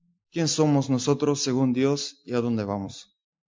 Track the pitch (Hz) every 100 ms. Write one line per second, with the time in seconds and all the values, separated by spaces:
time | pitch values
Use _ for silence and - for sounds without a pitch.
0 | _ _ _ 170 151 156 151 143 131 127
1 | 143 143 147 139 135 127 131 123 135 143
2 | - - - 120 120 113 101 101 95 -
3 | - _ _ _